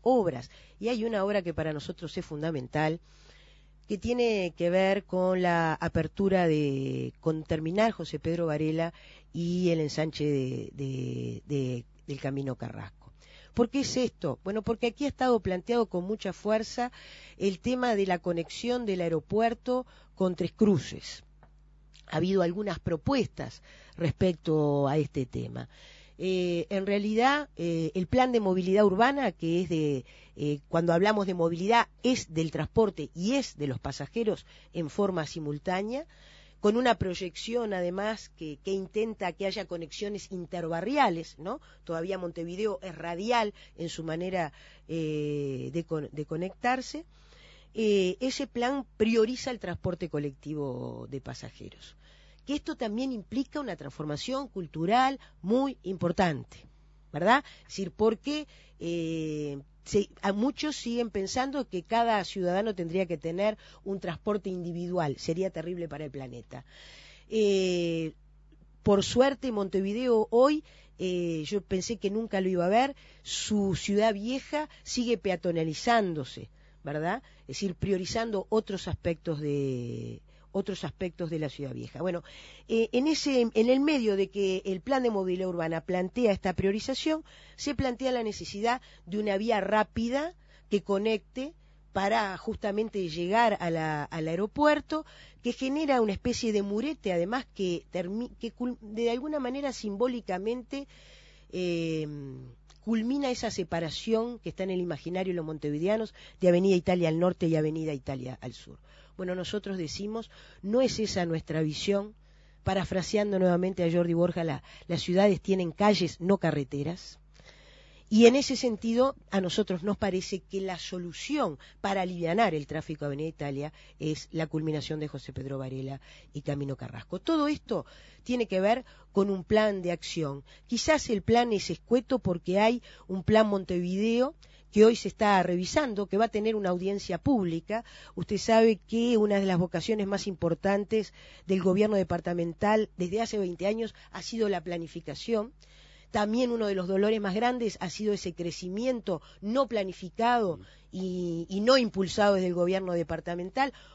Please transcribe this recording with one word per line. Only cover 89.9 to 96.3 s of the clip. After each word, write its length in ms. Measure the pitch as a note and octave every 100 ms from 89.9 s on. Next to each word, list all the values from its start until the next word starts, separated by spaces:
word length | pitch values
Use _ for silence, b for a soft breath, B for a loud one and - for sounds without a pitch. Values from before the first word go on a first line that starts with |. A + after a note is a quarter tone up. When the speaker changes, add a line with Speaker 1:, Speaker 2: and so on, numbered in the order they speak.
| - A#3 C4+ D#4+ - b b b
Speaker 1:
que 140 | G3+
conecte 720 | - G3 G#3+ A3 - - C#4 - b b -
para 440 | G3 G3 A3+ G3+ F#3
justamente 720 | - G#3 G#3+ G3+ A3 G#3 F3
llegar 480 | D#3+ F3 A3 A#3 G#3
a 100 | F3
la, 340 | E3 D#3 D3+
al 240 | D3 - D#3
aeropuerto, 800 | E3+ G#3 - D4 D4+ - D#4 D#4 B B B
que 100 | A#3+
genera 500 | A#3+ C4 C#4+ D#4 C4
una 100 | A3
especie 400 | F#3+ B3